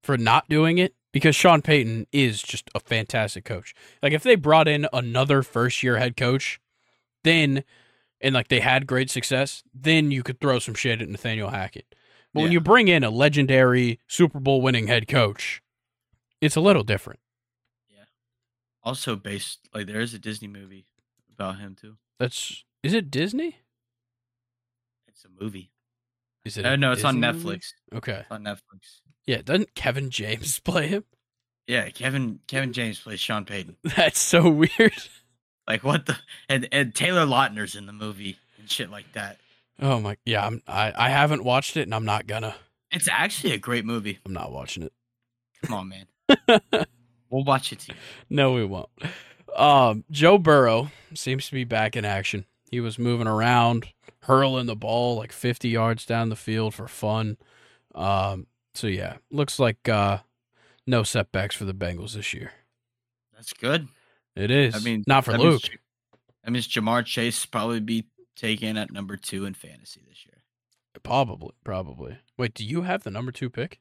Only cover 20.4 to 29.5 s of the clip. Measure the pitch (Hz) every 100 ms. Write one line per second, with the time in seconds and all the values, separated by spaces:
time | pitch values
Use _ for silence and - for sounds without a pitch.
20.4 | 104 101 95 98 _ _ _ _ _ _
21.4 | 98 98 101 95 107 110 _ _ 127 -
22.4 | - - _ _ 143 220 151 147 175 247
23.4 | 330 - _ _ _ _ _ _ _ _
24.4 | _ _ _ _ _ _ _ _ 95 92
25.4 | 107 98 92 _ _ _ _ _ _ _
26.4 | 110 104 120 139 135 123 135 131 123 113
27.4 | - 98 - - _ - - 95 - 110
28.4 | 104 101 _ 95 - _ _ _ - 117
29.4 | -